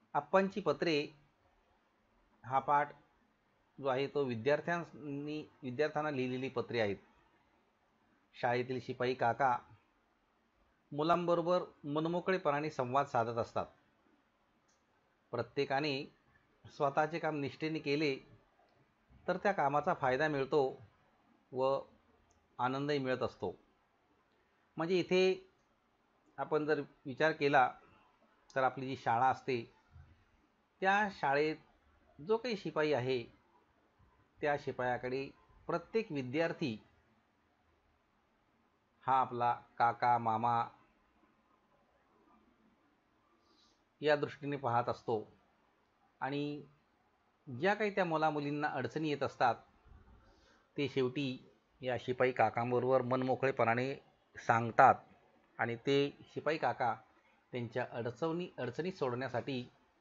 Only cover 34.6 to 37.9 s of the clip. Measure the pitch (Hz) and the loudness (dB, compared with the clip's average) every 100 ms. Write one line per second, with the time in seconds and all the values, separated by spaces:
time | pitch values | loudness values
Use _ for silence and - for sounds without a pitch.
34.6 | 139 127 123 120 123 135 143 - _ - | -4 -4 -2 -2 -4 -6 -6 -12 _ -16
35.6 | - 165 - 226 214 143 127 147 165 160 | -6 -6 -4 -4 -4 -4 -4 -2 -2 -2
36.6 | 147 110 - _ _ _ _ _ _ _ | -6 -6 -12 _ _ _ _ _ _ _
37.6 | _ _ _ | _ _ _